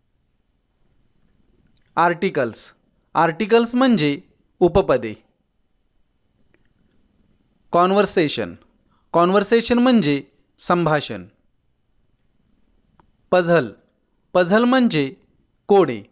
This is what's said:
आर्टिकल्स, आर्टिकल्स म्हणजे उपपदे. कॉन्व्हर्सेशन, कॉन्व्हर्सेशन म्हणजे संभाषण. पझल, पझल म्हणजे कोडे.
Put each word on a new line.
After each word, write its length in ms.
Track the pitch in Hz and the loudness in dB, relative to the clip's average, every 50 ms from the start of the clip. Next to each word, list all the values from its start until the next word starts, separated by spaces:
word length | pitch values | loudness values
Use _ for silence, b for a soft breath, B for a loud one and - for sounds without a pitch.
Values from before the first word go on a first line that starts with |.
| _ _ _ _ _ _ _ _ _ _ _ _ _ _ _ _ _ _ _ _ _ _ _ _ _ _ _ _ _ _ _ _ _ _ _ _ _ _ - | _ _ _ _ _ _ _ _ _ _ _ _ _ _ _ _ _ _ _ _ _ _ _ _ _ _ _ _ _ _ _ _ _ _ _ _ _ _ -4
आर्टिकल्स, 760 | 156 170 175 170 160 196 185 139 147 123 113 101 - - - - _ _ _ _ _ _ _ - | 0 0 0 0 -2 -4 -4 -2 -2 -4 -4 -4 -8 -12 -12 -14 _ _ _ _ _ _ _ -2
आर्टिकल्स 640 | 147 170 165 160 165 220 196 226 233 240 233 247 | 0 0 0 0 -4 -2 0 2 2 2 0 0
म्हणजे 460 | 247 262 254 226 170 151 147 143 - - _ _ _ _ _ _ - | 0 2 2 2 2 0 -2 -2 -4 -10 _ _ _ _ _ _ 0
उपपदे. 540 | 180 170 165 196 190 175 139 120 117 110 107 - _ _ _ _ _ _ _ _ _ _ _ _ _ _ _ _ _ _ _ _ _ _ _ _ _ _ _ _ _ _ _ _ _ _ _ _ _ _ _ _ _ _ _ _ _ _ _ _ _ - | 0 2 2 0 0 0 0 -2 -2 -6 -12 -14 _ _ _ _ _ _ _ _ _ _ _ _ _ _ _ _ _ _ _ _ _ _ _ _ _ _ _ _ _ _ _ _ _ _ _ _ _ _ _ _ _ _ _ _ _ _ _ _ _ -4
कॉन्व्हर्सेशन, 840 | - 170 180 185 196 208 196 - - 190 156 143 - 120 101 87 85 - _ _ _ _ _ _ _ _ _ _ | 0 0 0 2 2 0 0 0 0 -2 -2 -2 -4 -6 -10 -10 -12 -20 _ _ _ _ _ _ _ _ _ _
कॉन्व्हर्सेशन 680 | - 165 175 180 190 208 196 - 233 233 226 - 240 240 | 0 0 2 2 2 0 0 2 0 0 0 0 0 2
म्हणजे 440 | 240 262 247 220 156 147 143 135 - _ _ _ _ _ _ | 2 2 2 2 2 0 -2 -4 -6 _ _ _ _ _ _
संभाषण. 680 | - - - 180 175 170 151 156 147 - - 110 95 90 98 _ _ _ _ _ _ _ _ _ _ _ _ _ _ _ _ _ _ _ _ _ _ _ _ _ _ _ _ _ _ _ _ _ _ _ _ _ _ _ - | -6 -2 -2 0 0 0 0 0 -2 -4 -6 -12 -14 -16 -18 _ _ _ _ _ _ _ _ _ _ _ _ _ _ _ _ _ _ _ _ _ _ _ _ _ _ _ _ _ _ _ _ _ _ _ _ _ _ _ -2
पझल, 400 | 180 180 175 170 175 160 127 104 - _ _ _ _ _ _ _ _ _ _ _ - | -2 0 2 2 2 0 0 -2 -10 _ _ _ _ _ _ _ _ _ _ _ 0
पझल 300 | 180 180 170 202 226 240 | 0 0 2 2 2 2
म्हणजे 520 | 240 262 262 240 226 160 151 139 135 - _ _ _ _ _ _ _ _ _ _ | 2 2 2 0 0 0 -2 -4 -4 -8 _ _ _ _ _ _ _ _ _ _
कोडे. 360 | - 202 196 170 135 117 101 98 _ | 2 2 4 2 2 -2 -8 -10 _